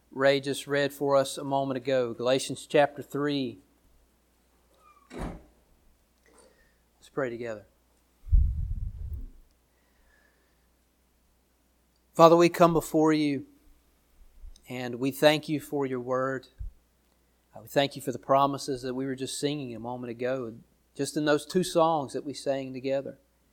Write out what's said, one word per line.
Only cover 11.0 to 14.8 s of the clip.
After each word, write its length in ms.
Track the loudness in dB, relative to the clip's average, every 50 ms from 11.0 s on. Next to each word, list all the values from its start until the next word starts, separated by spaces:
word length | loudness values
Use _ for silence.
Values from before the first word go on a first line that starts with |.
| _ _ _ _ _ _ _ _ _ _ _ _ _ _ _ _ _ _ _ _ _ _ 4
Father, 200 | 8 8 10 10
we 140 | 8 6 6
come 240 | 6 6 4 4 4
before 400 | 2 0 0 2 2 4 4 4
you, 320 | 2 2 0 0 -2 -6 -10 _ _ _ -20 -20 _ _ _ _ _ _ _ _ -20 -20 -20 _ -20 -20 -20 -20 -18 _ -12
and 280 | -10 -8